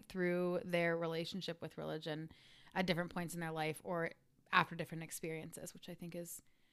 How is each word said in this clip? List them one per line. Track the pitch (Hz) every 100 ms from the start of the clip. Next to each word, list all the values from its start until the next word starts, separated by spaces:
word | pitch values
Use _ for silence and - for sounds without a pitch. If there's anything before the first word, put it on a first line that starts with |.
| -
through | 190 180 175 180 175
their | - 175 170 165
relationship | 165 165 170 190 175 165
with | 160 -
religion | 156 156 160 151 160 - - - -
at | 190 180
different | 170 175
points | - 170
in | 170
their | 165
life | 160 156 156
or | - 170 165 - _ _ _
after | 180 175 170
different | 156 165
experiences, | 160 - 165 160 165 160 160
which | - -
I |
think | 170 175 170
is | 170 - - _ _